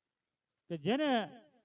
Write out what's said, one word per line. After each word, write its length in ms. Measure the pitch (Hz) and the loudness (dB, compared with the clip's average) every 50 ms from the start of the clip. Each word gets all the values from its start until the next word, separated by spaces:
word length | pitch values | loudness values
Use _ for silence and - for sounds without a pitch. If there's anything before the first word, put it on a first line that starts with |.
| _ _ _ _ _ _ _ _ _ _ _ _ _ - | _ _ _ _ _ _ _ _ _ _ _ _ _ -8
કે 60 | 170 | -8
જેને 340 | 156 143 170 233 277 311 294 254 226 196 151 - - - - _ _ | -4 0 0 0 2 2 2 2 2 0 -2 -8 -16 -20 -20 _ _